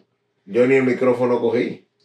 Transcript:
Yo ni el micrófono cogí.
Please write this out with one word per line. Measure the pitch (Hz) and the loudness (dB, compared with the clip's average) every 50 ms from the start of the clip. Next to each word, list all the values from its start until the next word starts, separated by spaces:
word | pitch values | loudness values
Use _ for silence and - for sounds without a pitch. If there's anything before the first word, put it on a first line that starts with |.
| _ _ _ _ _ _ _ _ _ | _ _ _ _ _ _ _ _ _
Yo | 98 98 120 123 | -4 0 0 2
ni | 131 135 | 4 2
el | 135 131 | 2 2
micrófono | 127 120 - 127 127 120 123 127 120 120 113 | 0 -2 0 0 -2 0 0 0 -2 -2 -2
cogí. | 117 113 113 123 - - - - _ _ _ _ | -2 -2 -2 -2 -4 -4 -8 -12 _ _ _ _